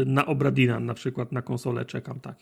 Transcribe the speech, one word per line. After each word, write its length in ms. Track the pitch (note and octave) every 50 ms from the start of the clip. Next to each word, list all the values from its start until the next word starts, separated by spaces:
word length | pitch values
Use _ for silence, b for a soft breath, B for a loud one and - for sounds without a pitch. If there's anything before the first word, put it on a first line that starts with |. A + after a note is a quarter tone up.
| C3
na 200 | C3 C3 C3+ D3
Obradina 540 | - D3+ C3 C#3 C#3 C3 C3+ B2+ A#2+ A#2 A2+
na 140 | A#2 A#2 A#2
przykład 380 | - - C3+ B2+ - B2 A#2
na 100 | - B2+
konsolę 440 | A2+ - B2+ A#2+ - B2+ A#2+ A#2+ A#2+
czekam, 340 | - - B2+ B2 - B2+ B2+
tak, 200 | - - - -